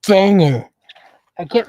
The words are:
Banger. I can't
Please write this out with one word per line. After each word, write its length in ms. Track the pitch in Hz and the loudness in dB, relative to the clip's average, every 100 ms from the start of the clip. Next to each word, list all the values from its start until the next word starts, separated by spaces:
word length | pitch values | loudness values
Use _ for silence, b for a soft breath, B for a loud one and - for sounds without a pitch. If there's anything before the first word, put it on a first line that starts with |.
Banger. 640 | - 190 196 202 156 127 - _ _ b b b b _ | 0 2 2 2 2 -2 -8 _ _ b b b b _
I 60 | |
can't 200 | 165 233 | -6 -6